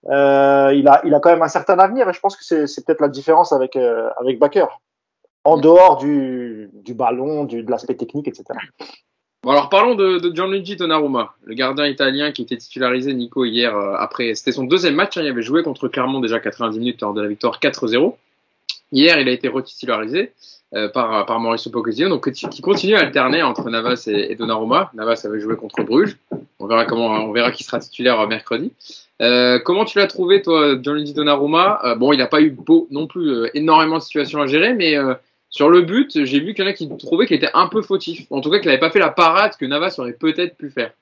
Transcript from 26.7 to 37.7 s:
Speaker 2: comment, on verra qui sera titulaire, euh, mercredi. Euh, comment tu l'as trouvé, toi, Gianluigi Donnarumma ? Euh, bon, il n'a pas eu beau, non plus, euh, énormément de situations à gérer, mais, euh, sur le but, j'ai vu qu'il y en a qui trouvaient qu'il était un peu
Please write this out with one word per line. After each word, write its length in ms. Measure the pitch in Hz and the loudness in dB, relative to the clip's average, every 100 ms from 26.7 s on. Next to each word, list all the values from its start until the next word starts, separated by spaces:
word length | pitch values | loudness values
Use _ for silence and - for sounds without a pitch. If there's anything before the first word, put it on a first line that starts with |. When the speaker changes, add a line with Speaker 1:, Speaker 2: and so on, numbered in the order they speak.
| 117 | 0
Speaker 2:
comment, 240 | 117 117 117 | 0 -2 -2
on 240 | 107 110 | -2 -2
verra 180 | 110 120 | -2 -2
qui 140 | 120 | -4
sera 160 | - 117 | -8 -10
titulaire, 400 | - - 123 117 | -10 -2 0 2
euh, 60 | 107 | 0
mercredi. 440 | 110 - 117 190 _ - - _ _ | -4 -6 -6 -6 _ -20 -20 _ _
Euh, 380 | 117 123 123 123 | 2 4 4 2
comment 260 | - 185 | 0 -2
tu 140 | 214 202 | 0 0
l'as 80 | 196 | 0
trouvé, 340 | - 180 196 | 0 2 2
toi, 380 | 196 160 147 135 | 4 2 2 0
Gianluigi 340 | 131 147 147 | -2 -6 -6
Donnarumma ? 680 | 147 147 143 143 160 185 214 | -4 0 0 2 2 2 0
Euh, 100 | 123 117 | -2 0
bon, 160 | 127 | 2
il 60 | 143 | 2
n'a 100 | 123 | 2
pas 120 | 151 | 4
eu 100 | 156 | 2
beau, 360 | 131 - 165 165 | 0 2 2 2
non 160 | 139 151 | -8 -8
plus, 200 | 180 160 | -4 -2
euh, 220 | 120 113 | -2 -2
énormément 420 | 147 156 160 160 160 | -2 2 4 4 -2
de 60 | |
situations 380 | - 151 139 151 | -4 -6 -4 -4
à 60 | 139 | 0
gérer, 260 | 143 202 | 2 0
mais, 240 | 247 165 147 | 0 0 0
euh, 180 | 135 127 _ _ _ | 0 -4 _ _ _
sur 140 | - 147 | 0 6
le 140 | 175 | 6
but, 420 | 170 220 285 320 | 4 0 0 -2
j'ai 160 | 269 285 | 0 -2
vu 140 | 165 | -2
qu'il 100 | 214 | -4
y 20 | 190 | -4
en 40 | |
a 20 | |
qui 160 | 196 151 - | -4 -10 -12
trouvaient 300 | - 165 240 | -4 0 2
qu'il 100 | 143 | 2
était 140 | 151 | 0
un 140 | - | 2
peu 160 | 185 | 2